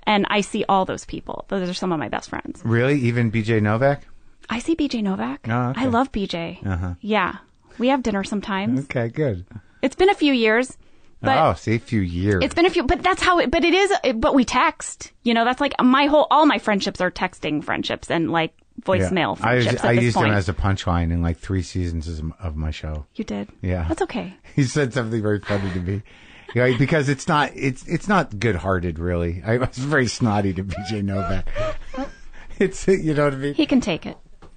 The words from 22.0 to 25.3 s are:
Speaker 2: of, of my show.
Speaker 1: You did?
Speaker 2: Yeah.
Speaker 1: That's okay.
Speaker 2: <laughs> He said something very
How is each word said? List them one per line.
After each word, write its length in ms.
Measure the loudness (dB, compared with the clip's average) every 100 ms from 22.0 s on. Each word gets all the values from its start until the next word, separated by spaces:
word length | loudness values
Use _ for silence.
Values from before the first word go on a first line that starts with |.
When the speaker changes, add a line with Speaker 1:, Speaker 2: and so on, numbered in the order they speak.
| -6
Speaker 2:
of, 240 | -8 -8 -8
of 160 | -8 -6
my 160 | -6
show. 340 | -6 -8 -10 -10 -10
Speaker 1:
You 100 | -8
did? 240 | -8 -10 -8
Speaker 2:
Yeah. 240 | -4 -2 -2
Speaker 1:
That's 120 | -2
okay. 300 | -4 -4 -10 -12 -6
Speaker 2:
<laughs> 100 | 0
He 80 |
said 300 | 0 0 0
something 280 | -2 -2 -2
very 180 | 0